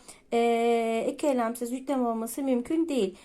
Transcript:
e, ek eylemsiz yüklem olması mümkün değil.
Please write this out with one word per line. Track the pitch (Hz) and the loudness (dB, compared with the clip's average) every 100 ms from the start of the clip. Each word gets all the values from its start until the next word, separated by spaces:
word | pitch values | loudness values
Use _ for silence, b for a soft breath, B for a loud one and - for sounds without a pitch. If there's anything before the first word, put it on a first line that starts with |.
| B B - | B B -4
e, | 233 233 233 233 233 226 226 - | 0 2 2 2 2 2 0 -2
ek | 285 302 | -2 0
eylemsiz | 254 226 233 240 | 2 0 -2 -6
yüklem | 254 262 277 240 | -6 -2 0 0
olması | 226 226 - | 0 -4 -4
mümkün | 277 247 247 330 330 | 0 0 2 0 0
değil. | 277 196 B | 0 0 B